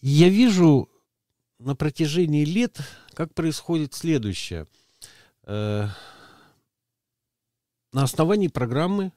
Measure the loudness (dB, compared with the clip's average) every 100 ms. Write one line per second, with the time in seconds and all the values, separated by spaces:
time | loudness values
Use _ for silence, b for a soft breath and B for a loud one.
0 | 2 6 6 6 4 6 6 4 0 _
1 | _ _ _ _ _ _ -10 -4 -6 -2
2 | -2 0 0 0 0 -2 -4 -6 -16 B
3 | B -10 -8 -4 -4 -4 -4 -4 -4 -6
4 | -2 -2 -2 -6 -8 -10 -12 b b b
5 | b b b b -10 -6 -4 -4 -6 -8
6 | B B B B B B _ _ _ _
7 | _ _ _ _ _ _ _ _ _ -2
8 | -2 0 0 2 -2 -2 -4 -2 -2 -2
9 | -6